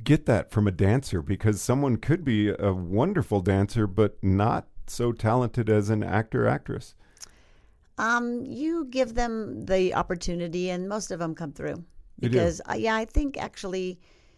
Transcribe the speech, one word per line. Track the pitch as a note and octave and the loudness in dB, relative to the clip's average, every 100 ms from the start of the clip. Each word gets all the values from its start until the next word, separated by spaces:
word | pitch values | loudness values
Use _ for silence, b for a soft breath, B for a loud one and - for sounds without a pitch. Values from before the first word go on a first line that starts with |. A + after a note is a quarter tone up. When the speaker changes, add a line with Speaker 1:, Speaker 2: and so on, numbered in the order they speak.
Speaker 1:
get | A2 D#3 - | 4 2 4
that | G#2+ - | 2 2
from | - G#2 | 2 2
a | |
dancer? | F#2 G2 B2+ - F#2 | 4 4 4 0 -4
Because | D2 F#2+ A2 G#2 | -2 0 2 0
someone | - B2+ C#3 A2+ | 2 2 2 0
could | - F3 | 2 0
be | C#3+ G#2+ G#2 | 2 2 2
a | - G2+ | 2 0
wonderful | F#2 F2 G2 D#3 G#3 - G2+ | 0 0 0 0 0 0 0
dancer, | F#2 G2 G2 - G#2 | 2 4 2 2 0
but | F#2+ G#2+ - | 2 2 2
not | G2 F#2+ G#2+ - - - - | 0 2 2 0 -4 -12 -10
so | - A#2+ | -4 -2
talented | A#2 A2+ A#2+ A#2+ - A2 | 0 2 2 2 0 2
as | G#2+ G2+ | 4 4
an | A2 | 0
actor, | F#2 F#2+ A2+ B2 A2+ | 0 -2 -2 0 0
actress. | D3 - - - - B B B B B B B B B - | 0 -4 -10 -10 -20 B B B B B B B B B -4
Speaker 2:
Um, | A3 A#3+ A#3+ A#3+ | 0 0 0 -6
you | - A3+ D#4 E4+ C4+ | -8 -6 -4 -4 -4
give | B3 B3 | -2 -2
them | A3+ A#3+ A3 G#3+ G#2+ | 0 -2 -2 -6 -8
the | F#3+ F#3+ F#3 | 0 2 2
opportunity, | - F3 F3+ - F3 E3+ F3 F3+ | 0 -4 -4 -4 -4 -4 -4 -4
and | F3+ F#3 | -4 -4
most | G#3+ G3 | -6 -6
of | F3+ | -6
them | E3+ | -6
come | D#3+ D#3+ | -6 -10
through. | - D3 D3 E3+ - - - | -8 -8 -8 -12 -20 -20 -4
Speaker 1:
They | B2 | 0
do. | |
Speaker 2:
Because, | B2 E3+ E3+ - | 2 2 0 -6
uh, | |
yeah, | - A3 | -4 -2
I | A3 A3+ | -2 0
think | - C#4+ C#4 | 0 0 -4
actually | G#3+ - G3 F#3+ F#3 F3+ b b b | -10 -10 -8 -6 -6 -8 b b b